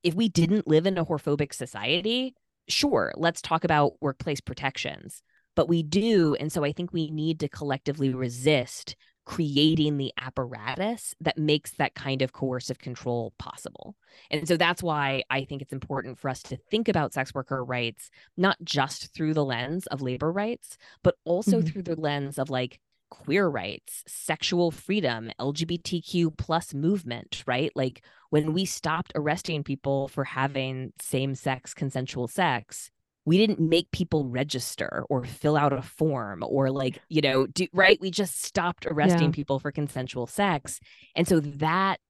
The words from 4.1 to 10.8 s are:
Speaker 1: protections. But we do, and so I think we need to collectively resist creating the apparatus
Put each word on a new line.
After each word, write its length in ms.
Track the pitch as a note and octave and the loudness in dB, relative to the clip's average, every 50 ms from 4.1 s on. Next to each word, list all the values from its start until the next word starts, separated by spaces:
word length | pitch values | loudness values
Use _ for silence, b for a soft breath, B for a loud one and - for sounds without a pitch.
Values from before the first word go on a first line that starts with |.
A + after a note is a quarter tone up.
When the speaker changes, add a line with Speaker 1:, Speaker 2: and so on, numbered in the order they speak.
| C3+ _ - E3 D3 B2+ | -4 _ -4 -6 -6 -4
Speaker 1:
protections. 840 | _ - C3+ - C#3 C3+ - - - - - - - - - - _ _ _ _ _ _ _ | _ -10 -8 -4 -6 -6 -4 -4 -8 -8 -8 -10 -16 -18 -18 -20 _ _ _ _ _ _ _
But 120 | - C#3+ C#3 | 0 2 2
we 140 | E3+ E3 | 2 0
do, 540 | D#3+ D3+ D#3 G3+ G#3+ A#3 A3 F#3+ E3 D3+ C#3+ - | 2 2 2 2 4 6 6 6 6 4 2 0
and 140 | C#3+ D#3 | -4 -4
so 120 | - F3 D3 | -2 -2 -2
I 80 | C#3+ | -2
think 200 | D3 - F3 F3+ | -2 -4 -8 -4
we 180 | - E3+ D#3+ D3 | -2 -4 -4 -2
need 300 | D#3 D3+ D3+ D#3+ E3 D#3 | -4 -2 -2 -2 0 -2
to 80 | D3+ C#3 | -4 -6
collectively 640 | - - D3+ C#3+ C3+ - _ D3 C#3 D#3+ C#3 C3+ B2+ | -6 -6 -4 -2 -4 -2 _ -4 -2 0 0 0 0
resist 800 | B2+ C3 A#2+ A#2+ B2 B2+ D3+ D3+ C3+ B2 - - - - - - b b b b b _ | 0 -4 -6 -6 0 2 4 4 4 2 -4 -10 -14 -14 -14 -16 b b b b b _
creating 720 | - - - E3 D3 C#3 C#3+ D3+ D#3 D#3+ D#3+ D3+ D3+ D3 C#3 | -10 -4 -2 -2 2 4 4 6 6 6 4 2 2 2 0
the 140 | C3+ B2+ - - | -2 -4 -6 -8
apparatus 960 | B2+ C3 - - B2+ A#2+ B2+ A2 G#2 B2 C3 D#3+ | -10 -6 -4 -4 -4 -4 -8 -8 -8 -8 -4 -2